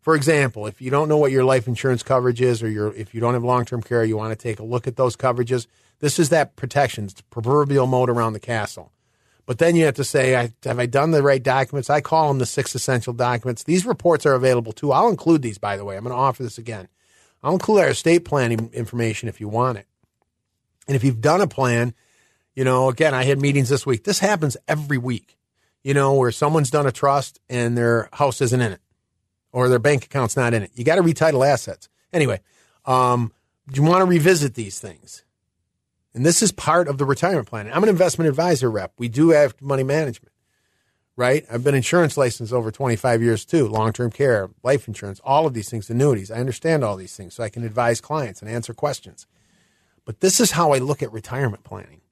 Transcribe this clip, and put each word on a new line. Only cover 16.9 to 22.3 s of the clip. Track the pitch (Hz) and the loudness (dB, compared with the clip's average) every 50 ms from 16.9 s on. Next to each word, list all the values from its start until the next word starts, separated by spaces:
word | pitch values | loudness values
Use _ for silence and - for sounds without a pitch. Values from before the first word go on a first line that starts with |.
| _ _ _ _ _ _ _ _ _ _ | _ _ _ _ _ _ _ _ _ _
I'll | - 139 180 | -4 -2 -2
include | 185 - - 220 202 | 0 0 2 4 4
our | 170 | 4
estate | 139 117 - - 165 170 175 170 | 4 0 0 2 2 2 2 2
planning | - 151 139 127 117 117 110 113 117 - | 0 -2 0 0 0 0 -2 -4 -8 -8
information | 123 117 110 - 120 117 113 107 - - 113 | -10 -10 -8 -4 -4 -2 -2 -4 -6 -8 -10
if | - - | -10 -10
you | 107 | -12
want | 104 104 117 123 127 120 | -6 -2 -2 0 -2 -2
it. | 101 98 _ _ _ _ _ _ _ _ _ _ _ _ _ _ _ _ _ _ _ _ | -6 -12 _ _ _ _ _ _ _ _ _ _ _ _ _ _ _ _ _ _ _ _
And | - 139 | -4 -2
if | 131 110 | 0 2
you've | 139 123 110 | 0 0 2
done | 110 147 160 185 | 0 2 2 2
a | 208 | 0
plan, | 139 - - 131 123 120 117 120 123 - _ _ _ _ _ _ _ | -2 -2 -2 0 0 2 0 0 -2 -4 _ _ _ _ _ _ _